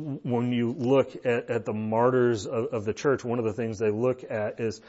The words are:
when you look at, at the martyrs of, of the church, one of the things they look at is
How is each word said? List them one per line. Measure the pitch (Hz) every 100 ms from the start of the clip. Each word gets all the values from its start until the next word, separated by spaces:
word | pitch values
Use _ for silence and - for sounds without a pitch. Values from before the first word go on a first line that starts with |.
| 156 135
when | - 120 123
you | 123 117
look | 123 123 135 127 - 127
at, | 120 -
at | 120 110
the |
martyrs | 107 110 110 123 127 120 117 104
of, | 117 117
of | 117 104
the |
church, | 104 147 131 123
one | 117
of |
the | 110
things | 104 113 104
they | 110
look | 107 123 127
at | - 110 107 -
is | 113 101